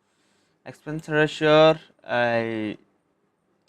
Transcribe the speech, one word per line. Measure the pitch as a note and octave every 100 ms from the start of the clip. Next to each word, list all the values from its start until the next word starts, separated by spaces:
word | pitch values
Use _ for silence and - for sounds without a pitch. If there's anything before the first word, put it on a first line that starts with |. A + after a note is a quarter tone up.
| _ _ _ _ _ _ -
এক্সপেন্স | - - D#3 D#3+ D3+
রেশিওর | D3+ - D#3 D#3 D#3 D#3 - _ - A#2+ A#2+
এই | A#2 A2+ A2+ G#2+ - _ _ _ _ _ _ _ _